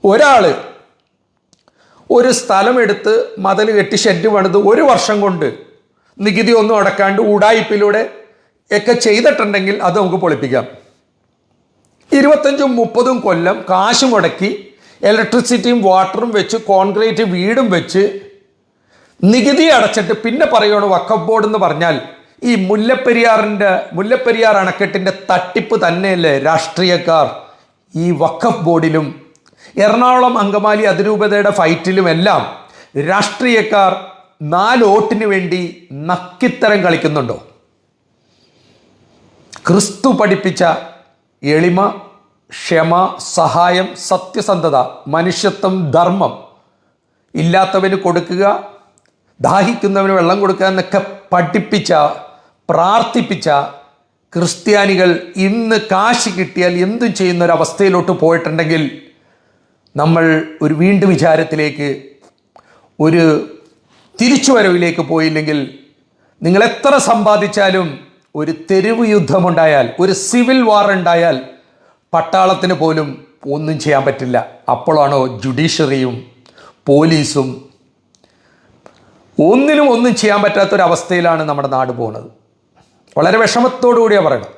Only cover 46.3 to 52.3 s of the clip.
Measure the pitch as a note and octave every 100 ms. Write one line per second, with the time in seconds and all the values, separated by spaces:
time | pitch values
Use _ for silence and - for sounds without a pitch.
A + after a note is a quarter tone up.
46.3 | A2+ - _ _ _ _ _ _ _ _
47.3 | D#3 E3 F3+ F#3+ F#3+ F#3+ F#3+ F#3+ E3+ E3+
48.3 | F3+ G3+ - - - _ _ _ _ _
49.3 | _ B2+ F#3+ G3+ A#3+ G3 G3 G3 F#3+ E3+
50.3 | G3 G3 F#3+ F#3+ F#3+ F3+ G3+ F#3+ - -
51.3 | F3+ E3 G#3 - G#3 - D#3+ D3 - -